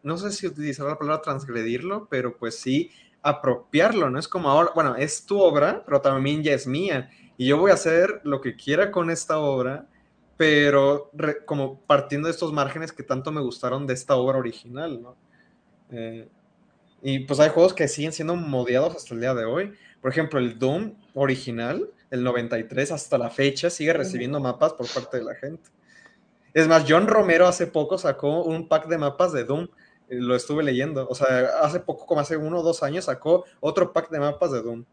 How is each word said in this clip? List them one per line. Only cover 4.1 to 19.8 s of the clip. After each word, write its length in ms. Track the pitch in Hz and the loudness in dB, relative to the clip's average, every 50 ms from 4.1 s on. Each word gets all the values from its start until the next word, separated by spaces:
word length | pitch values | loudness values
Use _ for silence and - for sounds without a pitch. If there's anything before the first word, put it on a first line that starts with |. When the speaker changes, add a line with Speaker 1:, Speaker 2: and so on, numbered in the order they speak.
| 123 139 | -2 -4
Speaker 1:
Es 80 | 156 | -6
como 220 | - - 185 165 143 | -6 -6 -2 0 4
ahora, 220 | 139 151 170 - - | 4 4 4 4 2
bueno, 200 | 165 156 139 123 | 0 0 0 0
es 300 | 117 143 151 - - - | -2 -2 -4 -4 -8 -6
tu 140 | - 202 202 | -2 2 6
obra, 440 | 196 170 - 143 143 165 254 - - | 6 6 6 6 2 2 2 -2 -4
pero 160 | - 147 139 | 0 0 2
también 420 | - 143 135 135 135 139 147 156 151 | 2 2 2 2 0 0 -2 0 0
ya 100 | 151 143 | 0 0
es 140 | 131 - | 0 0
mía. 420 | 131 127 151 185 202 160 131 123 - _ _ - - _ | -4 -4 -2 -2 -2 -2 -4 -4 -8 _ _ -20 -20 _
Y 100 | - 123 | -2 2
yo 100 | 131 143 | 2 4
voy 140 | 151 180 202 | 4 6 6
a 40 | 185 | 6
hacer 460 | 147 - 165 160 170 180 196 - - - | 6 4 2 4 4 4 4 0 -4 -4
lo 180 | 147 143 135 | -4 -4 -2
que 140 | - 131 113 | -4 -6 -8
quiera 360 | - - - 147 156 202 196 | -6 -4 0 2 2 2 2
con 180 | 202 185 170 165 | 0 -2 -2 0
esta 300 | 165 160 - - 160 156 | -2 -4 -2 -2 -2 0
obra, 480 | 151 143 135 131 123 127 135 151 - _ _ _ _ _ _ _ _ _ _ | 0 0 0 0 -2 -4 -4 -8 -12 _ _ _ _ _ _ _ _ _ _
pero 720 | _ 160 156 151 147 147 143 139 139 139 139 143 143 143 - - | _ 4 4 6 6 6 6 6 6 6 6 4 2 -2 -10 -8
re-, 320 | 147 156 151 147 147 - | -4 -4 -2 -4 -4 -6
como 340 | - 151 143 135 131 135 - | -6 -4 -4 -4 -4 -6 -12
partiendo 460 | _ _ 147 139 - - 147 143 151 | _ _ 4 4 4 0 -6 -4 -2
de 40 | 165 160 | -4 -4
estos 180 | - 180 160 | -4 -4 -4
márgenes 400 | 151 151 139 135 135 160 160 156 | 0 -2 -2 -2 -2 -8 -10 -12
que 120 | - - 131 | -12 -16 -6
tanto 280 | - 131 131 135 160 | -6 -6 -4 -4 -6
me 100 | 156 151 | -6 -4
gustaron 440 | 139 123 120 - - 123 123 135 143 | -4 -6 -6 -6 -6 -4 -4 -4 -4
de 60 | 135 127 | -4 -4
esta 220 | 127 - - 143 | -6 0 2 2
obra 240 | 127 123 131 131 135 | 2 2 2 0 0
original, 640 | 127 120 117 - - 117 123 135 156 170 139 117 | -2 -4 -8 -12 -18 -16 -14 -10 -10 -10 -10 -12
¿no? 140 | 117 123 123 _ _ _ _ _ _ _ _ _ _ _ _ _ _ _ | -14 -18 -20 _ _ _ _ _ _ _ _ _ _ _ _ _ _ _
Eh, 360 | 127 117 113 113 113 113 110 - _ _ _ _ _ _ _ _ _ _ _ _ _ _ - | -14 -12 -12 -12 -12 -14 -18 -20 _ _ _ _ _ _ _ _ _ _ _ _ _ _ -6
y 160 | 135 135 135 | -4 -4 -4
pues 180 | 131 135 143 135 | -2 -4 4 4
hay 100 | 151 151 | 4 4
juegos 240 | - 165 170 185 185 | 6 6 4 4 4
que 140 | - 165 | 2 -2
siguen 240 | 139 - - 147 160 156 | -2 0 -4 -6 -6 -6
siendo 220 | - 160 160 175 | -6 -6 -4 -4
modiados 600 | 175 165 151 139 127 123 120 123 127 147 165 170 | -4 -4 -2 -2 -2 0 2 2 2 2 0 -2
hasta 180 | - - - 120 | -6 -14 -10 -8
el 60 | 113 | -6
día 120 | 117 131 131 | -4 -2 -2
de 120 | 120 113 | -2 -4
hoy. 280 | 110 123 165 196 202 202 _ | -4 -4 -4 -4 -6 -10 _